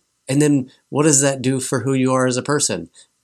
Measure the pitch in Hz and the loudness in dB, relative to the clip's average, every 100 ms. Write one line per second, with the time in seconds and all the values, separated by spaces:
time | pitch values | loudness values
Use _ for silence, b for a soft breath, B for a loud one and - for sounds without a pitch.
0 | _ _ - 135 147 143 127 B _ 131 | _ _ -4 2 4 2 -2 B _ 0
1 | 156 135 139 135 123 131 127 131 127 135 | 2 4 2 0 -2 -2 -4 -4 -2 0
2 | 127 131 127 123 123 147 - 92 85 b | 0 2 0 -2 -2 -2 -2 -4 -8 b
3 | b _ | b _